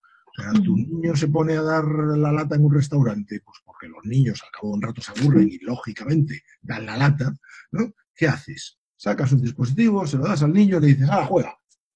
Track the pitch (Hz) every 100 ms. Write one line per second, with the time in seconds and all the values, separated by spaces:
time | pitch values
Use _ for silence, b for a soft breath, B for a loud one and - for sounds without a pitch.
0 | b b _ - 202 214 185 - 143 165
1 | 165 147 147 156 156 156 156 160 151 151
2 | 151 151 147 151 151 151 147 143 135 147
3 | 120 104 101 104 - - _ - 80 80
4 | 107 131 120 101 - - 107 101 117 120
5 | - 110 143 139 - 269 - - - 104
6 | 302 156 147 - b b - 110 110 113
7 | 143 147 135 143 B B B 165 233 -
8 | _ _ 156 - - 139 - - _ _
9 | 202 208 135 139 123 - 123 147 233 196
10 | 160 139 160 139 147 185 208 175 147 139
11 | 135 196 143 185 - - _ _ _